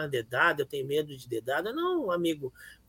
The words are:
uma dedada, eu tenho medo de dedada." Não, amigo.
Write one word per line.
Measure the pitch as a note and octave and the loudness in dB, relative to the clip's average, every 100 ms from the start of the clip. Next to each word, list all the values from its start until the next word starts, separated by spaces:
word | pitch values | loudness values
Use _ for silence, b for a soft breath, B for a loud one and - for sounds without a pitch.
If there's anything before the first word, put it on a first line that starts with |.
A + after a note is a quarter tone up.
uma | D3+ | 2
dedada, | B2+ A2+ B2+ E3 D3 | -2 0 4 4 4
eu | C3 | -2
tenho | C#3+ C3+ | -2 0
medo | D3 D3 C3 | 0 -2 -6
de | B2 | -6
dedada." | A2+ A#2+ D3 G3+ | -4 0 0 0
Não, | D4 F4+ F4+ G#3+ | -2 0 0 0
amigo. | F3 E3 D3+ C3 - B B | 0 0 0 -4 -10 B B